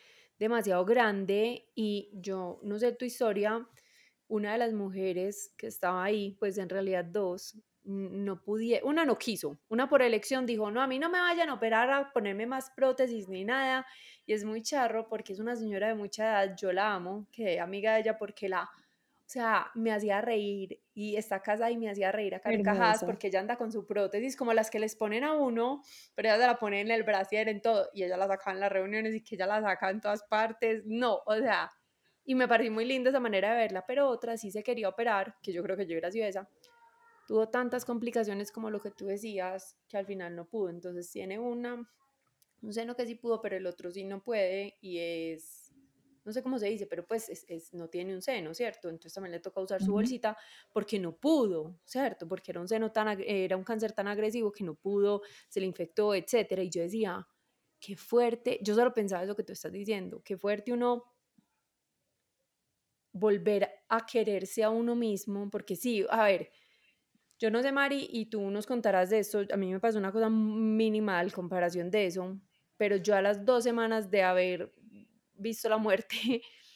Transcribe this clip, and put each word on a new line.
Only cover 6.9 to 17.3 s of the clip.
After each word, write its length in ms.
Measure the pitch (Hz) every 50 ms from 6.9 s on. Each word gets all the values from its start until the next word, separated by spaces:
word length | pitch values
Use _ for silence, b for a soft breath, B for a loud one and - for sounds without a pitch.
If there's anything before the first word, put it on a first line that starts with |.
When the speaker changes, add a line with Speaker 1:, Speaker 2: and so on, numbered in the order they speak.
| 185 180 175
Speaker 1:
dos, 480 | 170 170 208 202 180 175 190 - - - 214 - _ _ _ _
n-, 260 | 196 196 196 196 180 185 196 202
no 180 | 196 190 180
pudie-, 400 | - - 208 220 226 233 233 - -
una 220 | 269 294 330 330
no 100 | 269 220 -
quiso, 400 | - 247 208 165 - 147 147 - _ _
una 200 | 220 233 269 269
por 140 | 294 269
elección 420 | 254 240 226 214 214 - 269 262 254
dijo, 260 | 233 233 214 214 208
"No, 120 | 208 247
a 40 | 269
mí 120 | 262 262 262
no 100 | 311 339
me 100 | 349 359
vayan 280 | 359 349 339 339 330 302
a 60 | 269
operar 360 | 202 226 226 226 220 240 254
a 220 | 277 277 277 277
ponerme 320 | - 240 208 202 196 202 226
más 240 | 240 269 262 254 - -
prótesis 500 | - 269 262 254 262 262 247 233 220 196 185
ni 160 | 190 185 190
nada", 420 | 214 254 269 269 262 262 262 262 b b b b b b b b
y 80 | - 214
es 100 | 214 202
muy 160 | 214 214 226
charro 460 | 220 - 302 277 254 226 220 226 220 220
porque 240 | 220 214 220 -
es 60 | 196 196
una 160 | 220 233 247
señora 320 | 226 226 214 202 196 202 220
de 60 | 226
mucha 300 | 214 202 196 - - 214 220 220 202 196
edad, 120 | 196 190 -
yo 140 | 208 185
la 220 | 180 190 202 214 202
amo, 320 | 185 175 180 196 214 208 -